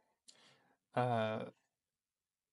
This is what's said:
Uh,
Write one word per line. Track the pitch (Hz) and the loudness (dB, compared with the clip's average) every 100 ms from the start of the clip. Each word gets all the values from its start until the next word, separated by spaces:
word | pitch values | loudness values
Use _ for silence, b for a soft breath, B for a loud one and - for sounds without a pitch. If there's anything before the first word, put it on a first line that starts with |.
| _ _ - b b b b b _ - | _ _ -20 b b b b b _ 0
Uh, | 123 117 110 110 - - _ _ _ _ _ _ _ _ _ | 2 2 0 -2 -6 -14 _ _ _ _ _ _ _ _ _